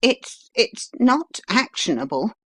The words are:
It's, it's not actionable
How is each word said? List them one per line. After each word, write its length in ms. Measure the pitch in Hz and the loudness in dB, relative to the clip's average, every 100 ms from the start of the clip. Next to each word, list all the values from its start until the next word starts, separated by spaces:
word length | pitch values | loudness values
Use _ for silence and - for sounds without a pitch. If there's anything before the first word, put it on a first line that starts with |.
It's, 480 | 240 254 - - _ | 2 0 -4 -20 _
it's 360 | - 233 - - - | -2 -2 -2 -16 0
not 400 | 247 269 320 - - | 4 4 0 -10 -2
actionable 840 | 208 262 - - 135 139 139 175 - | 0 0 -4 -4 -2 -2 -2 -4 -6